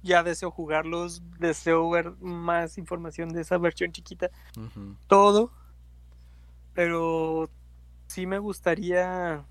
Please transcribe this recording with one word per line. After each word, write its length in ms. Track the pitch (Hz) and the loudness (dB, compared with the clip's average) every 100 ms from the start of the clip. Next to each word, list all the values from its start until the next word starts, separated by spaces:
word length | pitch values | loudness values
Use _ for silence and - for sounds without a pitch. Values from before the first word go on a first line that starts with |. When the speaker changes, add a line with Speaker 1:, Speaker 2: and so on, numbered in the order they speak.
Speaker 1:
ya 200 | 185 175 | 4 4
deseo 280 | 170 165 180 | 4 -4 -6
jugarlos, 720 | - 156 156 160 170 175 170 175 - | -8 -2 -2 0 -4 -6 -10 -16 -2
deseo 500 | 170 151 170 165 170 | -2 0 2 2 4
ver 200 | 170 170 180 | 0 -2 -10
más 560 | 185 175 170 170 165 - | -10 -6 -2 -2 -2 -8
información 520 | 165 175 165 151 165 | -10 -8 -10 -10 -8
de 100 | 165 | -6
esa 160 | 160 180 | -2 0
versión 320 | 170 - 175 | 0 0 -6
chiquita. 400 | 165 - - 180 - - - | -6 -18 -6 -6 -6 -20 -14
Speaker 2:
Ujú. 380 | 110 - 101 101 - | -14 -12 -14 -16 6
Speaker 1:
Todo. 440 | 196 202 208 233 - - - - - - - - - - - - | 8 8 6 2 -4 -20 -20 -20 -20 -20 -20 -20 -20 -20 -20 -12
Pero 760 | - 170 170 165 165 160 160 160 - - - - - - | -2 0 0 -2 -2 -2 -2 -4 -10 -20 -20 -20 -20 -16
sí 200 | - 185 | -8 -4
me 120 | 196 | -4
gustaría 1040 | 208 185 - 160 175 180 180 185 175 151 139 | -6 -2 0 0 0 0 0 -2 -4 -6 -10